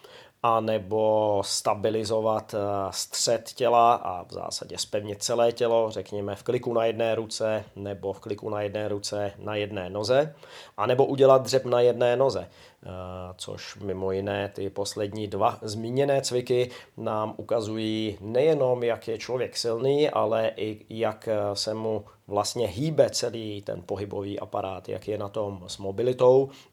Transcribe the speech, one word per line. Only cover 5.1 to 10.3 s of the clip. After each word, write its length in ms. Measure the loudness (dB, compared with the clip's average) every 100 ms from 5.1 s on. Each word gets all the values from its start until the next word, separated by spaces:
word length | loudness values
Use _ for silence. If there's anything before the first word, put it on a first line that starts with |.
| -6
celé 300 | -2 4 4
tělo, 380 | 4 2 4 2
řekněme 460 | -2 -6 -6 -6 -4
v 60 |
kliku 320 | -2 -2 0
na 100 | 2
jedné 300 | 2 2 0
ruce 500 | 0 -2 -4 -2 -2 -4 -10
nebo 360 | -10 -6 -6
v 80 | -8
kliku 300 | -8 -8 -4
na 120 | -4
jedné 260 | -4 -4 -4
ruce 440 | -4 -4 -4 -4 -6
na 160 | -6 -4
jedné 340 | -4 -4 -6
noze, 440 | -4 2 2 2